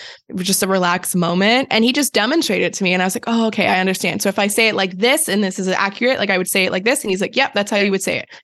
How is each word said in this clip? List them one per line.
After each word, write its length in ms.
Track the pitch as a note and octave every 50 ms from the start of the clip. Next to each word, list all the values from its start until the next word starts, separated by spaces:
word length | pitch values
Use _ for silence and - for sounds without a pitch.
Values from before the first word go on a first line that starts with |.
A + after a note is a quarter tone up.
| - - - - _ -
it 60 | -
was 100 | F#3 F3+
just 160 | F#3+ F#3 -
a 40 | G#3
relaxed 480 | F#3+ G3 F#3+ F3+ F3 F3+ F#3 - - -
moment. 540 | F3+ E3+ E3+ F3 F#3 G3 G#3+ A#3+ B3+ C4+ -
And 140 | - A3 A3+
he 80 | B3
just 220 | B3+ C#4+ C#4 - -
demonstrated 520 | G#3+ G#3 A#3+ D#4 E4+ - - G3 - - D#3+
it 40 | -
to 100 | - G3
me. 100 | F3+ F3+
And 80 | F#3
I 20 | F#3
was 100 | F#3+ F#3+
like, 100 | A#3+ -
"Oh, 200 | A#3 A#3 A3+ A3+ A3
okay, 180 | G#3+ A3 F3+
I 120 | - - F#3
understand. 440 | F#3 F#3+ F#3+ - - F3 D#3+ G3+
So 80 | - G3+
if 80 | G3 A3
I 80 | G3+
say 220 | G#3 G#3 A#3 A3+ A3
it 60 | -
like 220 | G3 F#3+ F#3 F#3+
this, 320 | F3+ G#3+ B3 C#4+ D#4 - -
and 160 | G3 G#3 G3+
this 140 | F#3 F#3 -
is 100 | F#3 F#3
accurate, 500 | F3+ - G3 G3 G3+ - A#3+ B3+ C4 -
like, 120 | G#3 G3+
I 80 | F#3+ F#3
would 100 | F#3 -
say 160 | - G3 F#3
it 80 | -
like 120 | - F#3+ F#3+
this." 180 | A#3 C#4 C#4 -
And 60 | G#3+
he's 100 | F#3 F#3
like, 160 | G3 - -
"Yep, 160 | B3 C4+ -
that's 180 | - A3+ G3+ -
how 60 | A3
you 140 | G3+ G3+ G3+
would 120 | F#3+ F#3
say 140 | - - -
it. 140 | A#2+ - - - -